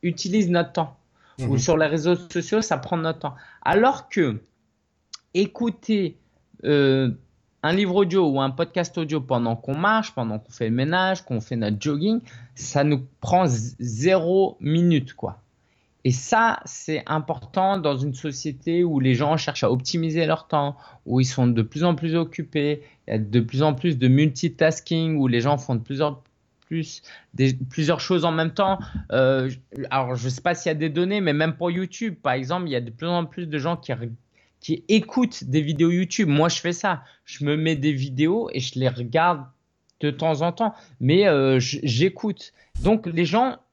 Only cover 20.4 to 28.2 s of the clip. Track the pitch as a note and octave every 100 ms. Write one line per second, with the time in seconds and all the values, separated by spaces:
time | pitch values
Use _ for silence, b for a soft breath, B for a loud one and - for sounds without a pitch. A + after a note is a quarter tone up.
20.4 | - D#3 C#3+ C#3+ B B - B2+ B2+ -
21.4 | B2 A#2 A2+ D3 F3 E3 E3 E3 E3 E3
22.4 | D#3+ D#3 D3 D3 B B - G#2+ G#2 A2+
23.4 | A2+ C3 D3+ C3 F3 C#3 B2+ C3 D#3 -
24.4 | E3+ E3 D#3+ D#3+ - E3 D#3+ D#3 C3 A#2+
25.4 | B2 D3 C3+ B2 A2+ C3+ D3 C3+ _ _
26.4 | _ _ _ D#3+ D#3+ - B B B -
27.4 | C3 C3 C3 - D3+ E3 - F3+